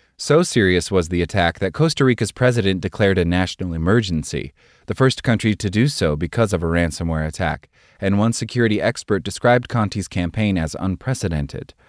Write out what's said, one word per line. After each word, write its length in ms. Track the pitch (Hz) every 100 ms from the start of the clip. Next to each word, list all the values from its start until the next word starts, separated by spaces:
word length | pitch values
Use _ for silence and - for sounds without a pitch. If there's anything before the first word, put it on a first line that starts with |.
| _ -
So 260 | - 151
serious 480 | - 120 95 90 -
was 180 | 95 82
the 140 | 87
attack 380 | 82 101 85 -
that 120 | 95
Costa 320 | - 160 -
Rica's 260 | 135 113 110
president 520 | - 127 120 98 92
declared 340 | 98 - 98 95
a 80 |
national 480 | 85 90 92 - 92
emergency, 800 | 82 82 117 98 82 71 73 - - _ _
the 100 | -
first 280 | - 131 -
country 340 | - 110 110 104
to 140 | 101
do 180 | 101 143
so 260 | - 85
because 380 | 76 82 - 110
of 100 | 90
a 40 | 82
ransomware 600 | 85 85 - 82 78 78
attack, 440 | - 85 73 - _ _ _
and 160 | 98 101
one 160 | 110
security 480 | 113 113 120 117 104
expert 400 | 110 - - 98
described 480 | 95 - 120 123 -
Conti's 380 | 120 104 104 90
campaign 500 | - 87 - 107 92
as 180 | 85 -
unprecedented. 920 | 92 90 - 131 92 78 71 - - -